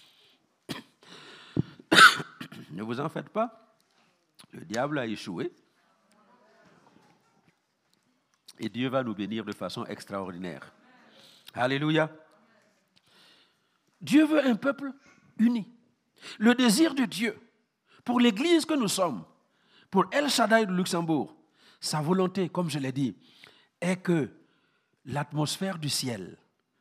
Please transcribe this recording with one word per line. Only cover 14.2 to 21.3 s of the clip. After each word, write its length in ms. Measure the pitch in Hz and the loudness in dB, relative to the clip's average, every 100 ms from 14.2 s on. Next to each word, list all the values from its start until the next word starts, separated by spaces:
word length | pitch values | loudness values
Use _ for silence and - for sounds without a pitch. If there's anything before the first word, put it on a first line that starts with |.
| 311 | 6
veut 200 | 302 269 | 4 2
un 100 | 220 | 2
peuple 380 | 269 277 277 254 _ _ _ - | 0 -4 -8 -12 _ _ _ 0
uni. 300 | 226 240 185 - _ _ _ _ - - | 2 2 -4 -14 _ _ _ _ -20 0
Le 160 | 214 247 | 2 4
désir 400 | 247 208 320 269 | 4 4 2 2
de 80 | |
Dieu 340 | 226 156 233 - - _ _ _ _ _ - | -4 -2 -6 -6 -14 _ _ _ _ _ -4
pour 160 | 240 | 4
l'Église 440 | 240 190 320 339 - | 4 4 4 4 4
que 80 | |
nous 140 | 302 208 | 0 0
sommes, 360 | - 180 123 - _ _ _ _ _ _ | 0 0 -2 -10 _ _ _ _ _ _
pour 160 | 190 180 | 2 2
El 180 | 277 294 | 0 0
Shaddai 360 | - 220 226 214 | 2 4 4 4
de 60 | |
Luxembourg, 640 | 180 185 175 170 156 104 | 0 0 -2 0 0 -2